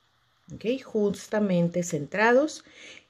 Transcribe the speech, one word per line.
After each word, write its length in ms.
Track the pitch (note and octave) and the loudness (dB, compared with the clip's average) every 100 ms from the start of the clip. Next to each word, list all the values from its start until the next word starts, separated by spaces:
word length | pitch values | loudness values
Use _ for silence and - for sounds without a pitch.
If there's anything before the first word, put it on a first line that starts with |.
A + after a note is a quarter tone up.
| _ _ _ _ - | _ _ _ _ -20
¿Ok? 300 | C#3 G#3 C4 | -8 -4 -4
Justamente 1000 | - A3 G3+ F#3+ - G#3+ G3+ F3 E3+ F3 | -4 -2 -2 -2 -4 -2 2 2 2 0
centrados 800 | F3 D#3 C#3+ F#3+ A3+ B3 D4+ - - - - - | -4 -4 -4 0 4 4 2 -4 -20 -20 -20 -20